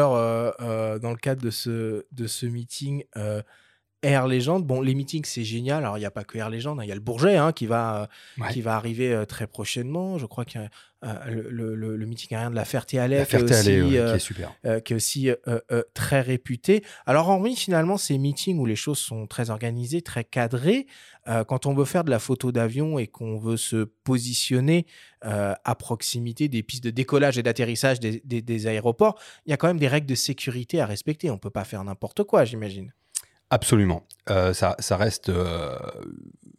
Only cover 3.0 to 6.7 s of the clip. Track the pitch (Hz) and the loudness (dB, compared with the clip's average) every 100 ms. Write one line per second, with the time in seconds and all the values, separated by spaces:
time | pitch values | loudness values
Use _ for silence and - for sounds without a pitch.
3 | - 110 104 104 - _ _ _ _ _ | -6 -6 -4 -4 -8 _ _ _ _ _
4 | 143 139 131 127 123 185 160 131 135 135 | 2 4 4 2 2 0 0 0 2 0
5 | 139 160 147 - 110 117 123 151 127 107 | -2 -6 -6 -6 -4 -4 -2 -2 -2 -4
6 | 101 107 101 113 110 113 131 | -6 -8 -10 -8 -6 -6 -6